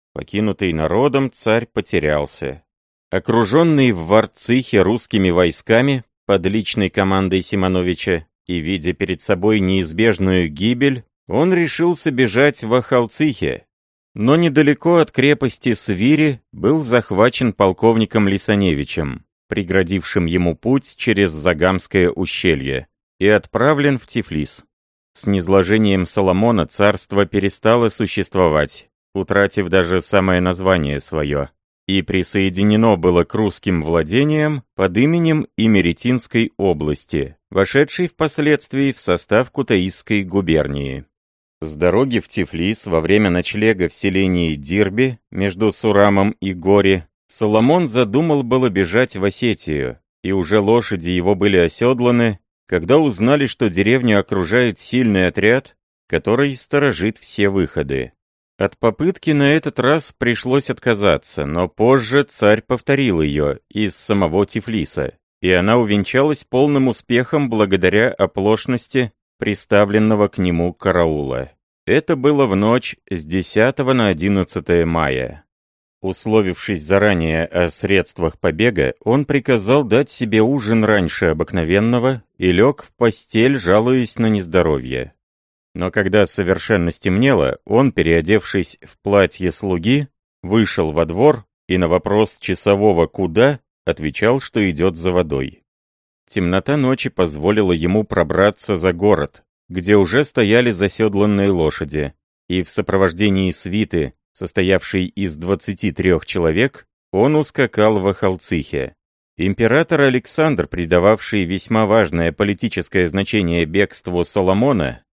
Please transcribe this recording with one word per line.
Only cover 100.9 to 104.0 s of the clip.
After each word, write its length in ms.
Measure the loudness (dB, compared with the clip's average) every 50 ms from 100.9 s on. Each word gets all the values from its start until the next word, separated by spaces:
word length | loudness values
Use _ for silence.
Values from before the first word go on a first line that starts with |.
| 0 0 -2 0 2 2 0 2 2 2 2 2
лошади, 640 | 2 2 0 -2 -2 -4 -10 -6 -6 -6 -6 -6 -8 _ _ _ _ _ _ -4
и 140 | -4 -4 -4
в 80 | -4
сопровождении 800 | -4 -6 -4 -2 0 2 2 0 0 0 0 0 2 2 0 -2
свиты, 640 | -2 -4 -6 -4 -2 -2 -2 -2 -2 -4